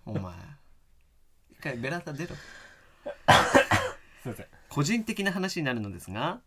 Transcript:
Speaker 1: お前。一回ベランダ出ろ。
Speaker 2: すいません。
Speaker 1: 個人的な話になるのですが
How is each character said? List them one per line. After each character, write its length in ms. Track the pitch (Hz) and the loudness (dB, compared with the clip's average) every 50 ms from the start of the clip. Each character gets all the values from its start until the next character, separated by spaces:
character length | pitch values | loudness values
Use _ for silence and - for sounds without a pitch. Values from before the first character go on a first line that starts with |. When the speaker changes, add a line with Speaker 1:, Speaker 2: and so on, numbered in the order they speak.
| - | -10
Speaker 1:
お 140 | - 110 101 | -6 -6 -6
前。 160 | 95 90 87 90 92 - 143 - - - - - _ _ - - _ _ _ - - _ _ _ _ _ | -6 -6 -12 -14 -16 -18 -20 -20 -20 -20 -20 -20 _ _ -20 -20 _ _ _ -20 -20 _ _ _ _ _
一 120 | - - - | -20 -10 -8
回 140 | 156 131 | -8 -6
ベ 120 | 117 117 135 | -6 -4 -4
ラ 100 | 170 175 | -6 -6
ン 40 | 170 | -6
ダ 80 | 160 147 | -8 -8
出 140 | 139 170 | -8 -8
ろ。 80 | 170 - | -8 -10
Speaker 2:
す 40 | - - - - - - - - - - - - _ - - - - - - - - - - - 554 539 - - - 508 508 - - - - - - - | -14 -14 -18 -20 -20 -20 -20 -20 -20 -20 -20 -20 _ -12 -12 -12 0 6 6 8 8 6 8 6 6 6 6 2 2 2 -2 -6 -10 -20 -20 -20 -12 -10
い 20 | |
ま 80 | 123 113 | -10 -10
せ 80 | - - | -10 -12
ん。 20 | - - - - - | -18 -20 -20 -20 -6
Speaker 1:
個 140 | - 143 143 | -2 0 2
人 200 | 151 226 240 214 | 2 2 0 0
的 200 | - 220 - 196 | -2 -4 0 0
な 80 | 196 | 0
話 260 | 180 196 185 185 - | 0 0 -2 -2 -2
に 60 | 175 151 | -2 0
な 100 | 135 123 | 0 0
る 60 | 117 | -2
の 120 | 107 101 | -4 -6
で 80 | 92 85 | -8 -10
す 120 | - - | -10 -8
が 300 | 95 107 131 165 202 247 _ | -4 -2 -2 -2 -2 -6 _